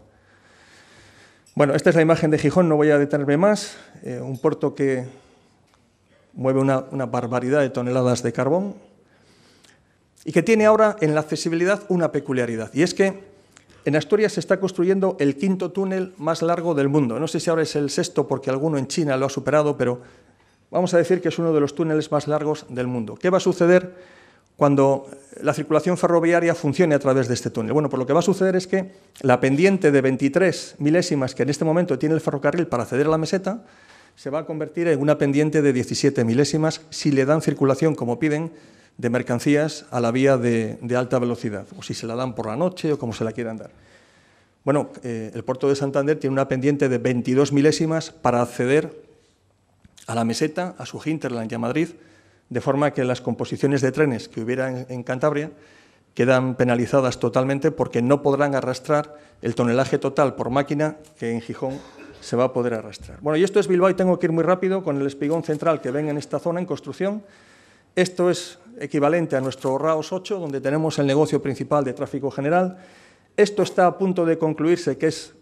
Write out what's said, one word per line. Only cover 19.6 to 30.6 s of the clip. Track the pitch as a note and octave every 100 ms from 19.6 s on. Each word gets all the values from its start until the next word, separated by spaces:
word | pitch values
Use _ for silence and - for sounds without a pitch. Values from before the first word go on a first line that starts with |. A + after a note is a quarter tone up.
| D3+ C3+
pero | B2 B2 - - _ _ _ _ _
vamos | E3+ F3+
a | F3
decir | E3+ F3+
que | E3+
es | E3
uno | E3
de | D#3
los | C#3+ D3
túneles | D#3+ D#3 D3+
más | D3 D3
largos | D3+ D3+ D3 -
del | B2+ B2
mundo. | B2 A2 A#2
¿Qué | F3+
va | F#3
a |
suceder | F#3 F3 E3+ F3+ F3+ - - - - _ _ -
cuando | D3 C#3 C#3 C#3 C#3 - - -
la | - -
circulación | C#3+ D#3 F3+ F3
ferroviaria | F3 E3+ E3+ E3+ E3+
funcione | D#3+ D3 C#3 F3
a | C#3+
través | C#3 C3+ A#2+
de |
este | A#2+ A#2
túnel? | A#2+ A2
Bueno, | C#3+ C#3+
pues | B2+
lo | B2
que |
va | D#3
a |
suceder | F3 F#3 F#3+ F#3
es | F#3
que | F#3+ F#3 - _ -
la | C3 B2
pendiente | C3 C#3 F#3+ F#3+ D3+
de | C#3
veintitrés | C3 C3 C#3 F3 F#3 -